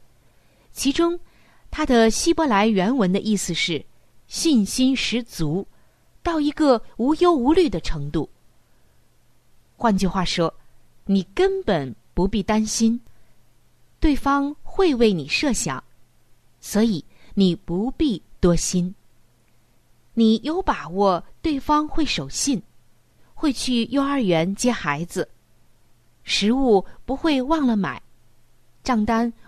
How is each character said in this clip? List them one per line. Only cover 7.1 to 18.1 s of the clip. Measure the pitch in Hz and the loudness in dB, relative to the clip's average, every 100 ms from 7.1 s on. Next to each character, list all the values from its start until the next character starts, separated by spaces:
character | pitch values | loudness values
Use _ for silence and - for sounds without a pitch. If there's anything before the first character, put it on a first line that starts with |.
| 320 | 2
忧 | 349 | 2
无 | 311 240 | 4 2
虑 | 330 302 | 4 2
的 | 170 | 0
程 | - 160 143 | -2 -4 -4
度。 | 156 - - _ _ _ _ _ _ _ _ _ _ _ _ _ - | -6 -6 -10 _ _ _ _ _ _ _ _ _ _ _ _ _ -4
换 | - 190 | 0 2
句 | 185 | 0
话 | 190 175 | -2 -2
说， | - 165 - - - - - - | -2 -2 -4 -20 -20 -20 -10 -2
你 | 196 175 | -2 -2
根 | - 381 381 | 0 0 0
本 | 294 165 131 - _ | -2 -2 -4 -12 _
不 | - 190 | -2 -2
必 | 220 | -2
担 | 185 220 214 | 0 0 -2
心， | - 226 240 - - - - - _ _ _ _ - | 0 0 0 -8 -20 -20 -20 -20 _ _ _ _ 0
对 | 311 | 0
方 | 269 277 277 285 302 | 2 0 0 -2 -8
会 | - - 370 240 | -6 0 2 4
为 | 220 | 2
你 | 175 139 | 2 -2
设 | - 294 | -2 -2
想， | 208 160 131 - - - _ _ _ _ _ | -2 -4 -6 -10 -20 -20 _ _ _ _ _
所 | - 202 | -4 0
以 | 226 170 - - - | 0 -2 -8 -20 -6
你 | 196 185 165 | 2 2 2
不 | - 175 247 | -4 -6 -4
必 | - 302 | -2 -2